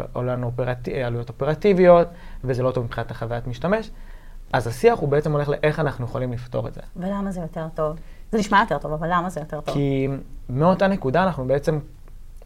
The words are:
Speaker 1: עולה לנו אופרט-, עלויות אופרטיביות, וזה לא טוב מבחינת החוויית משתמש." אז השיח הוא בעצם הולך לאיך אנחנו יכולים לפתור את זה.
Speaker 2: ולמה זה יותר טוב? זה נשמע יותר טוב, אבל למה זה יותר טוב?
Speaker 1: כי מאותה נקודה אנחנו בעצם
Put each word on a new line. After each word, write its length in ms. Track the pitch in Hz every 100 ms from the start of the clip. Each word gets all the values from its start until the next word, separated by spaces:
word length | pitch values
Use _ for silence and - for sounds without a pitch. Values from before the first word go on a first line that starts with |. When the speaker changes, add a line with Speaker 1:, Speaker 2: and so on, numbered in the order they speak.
| 123
Speaker 1:
עולה 220 | 127 123 123
לנו 120 | 120
אופרט-, 420 | 123 123 123 - - 120
עלויות 240 | 117 120
אופרטיביות, 760 | - 139 156 208 180 180 175 170 - - -
וזה 200 | 127 123
לא 80 | 127
טוב 120 | 127
מבחינת 280 | 117 120 117
החוויית 360 | - 117 120 123
משתמש." 440 | 120 170 220 214 - - - - - -
אז 140 | 131 117
השיח 320 | - 233 226
הוא 100 | 147
בעצם 220 | 147 156
הולך 180 | 147 147
לאיך 300 | 143 151 156
אנחנו 260 | 147 127 120
יכולים 280 | 123 127
לפתור 340 | 120 123 120 117
את 60 |
זה. 80 | - - 175
Speaker 2:
ולמה 360 | 185 202 196
זה 100 | 180
יותר 260 | 165 170 160
טוב? 220 | 160 151 165 - - -
זה 60 | 220
נשמע 220 | 202 202
יותר 180 | 220 147
טוב, 160 | 147
אבל 140 | 151 165
למה 180 | 175 175
זה 100 | 147
יותר 220 | 151 151
טוב? 120 | -
Speaker 1:
כי 340 | 147 139 135 135 135 - - -
מאותה 380 | 123 170 180 190
נקודה 360 | 196 131 156
אנחנו 240 | 185 143 127
בעצם 320 | 143 165 151 - - - - - -